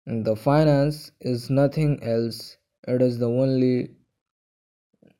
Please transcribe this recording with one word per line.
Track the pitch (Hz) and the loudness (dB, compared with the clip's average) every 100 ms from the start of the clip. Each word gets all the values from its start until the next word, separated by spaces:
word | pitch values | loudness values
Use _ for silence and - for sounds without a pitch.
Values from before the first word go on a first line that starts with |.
The | - 113 113 | -10 -6 -4
finance | 107 143 147 156 139 147 151 - _ | -2 2 4 4 4 2 -2 -12 _
is | 127 123 120 | -6 -6 -2
nothing | 135 139 156 151 147 | 2 2 2 0 -2
else. | 117 113 117 110 - - _ _ - | -2 -2 -2 -6 -16 -20 _ _ -4
It | 123 | 0
is | 127 120 | 2 0
the | 120 | -2
only | 123 135 131 127 123 - - _ _ _ _ _ _ _ _ _ _ _ | 0 0 2 2 0 -4 -12 _ _ _ _ _ _ _ _ _ _ _